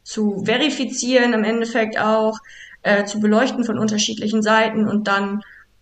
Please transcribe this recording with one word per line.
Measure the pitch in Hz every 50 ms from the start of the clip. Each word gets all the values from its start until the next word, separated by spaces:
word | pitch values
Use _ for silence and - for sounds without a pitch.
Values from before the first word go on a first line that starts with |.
| _
zu | - - 220 214 208 196 185 -
verifizieren | 214 226 247 311 294 - - 254 - - - 240 247 262 254 240 240 226
im | 220 208
Endeffekt | 214 233 233 226 226 - 233 220 214 220 -
auch, | 214 220 220 220 220 220 214 - - - - - - - - - -
äh, | - 208 202 202
zu | 202 - 214
beleuchten | 208 214 214 226 262 262 - 247 233
von | - 214 -
unterschiedlichen | 220 214 214 208 - 226 220 - 214 214 220 220
Seiten | 208 214 220 220 226 226 214 220 214
und | 208 202 208 214
dann | 202 196 196 202 202 202 208 - - - - - _ _ _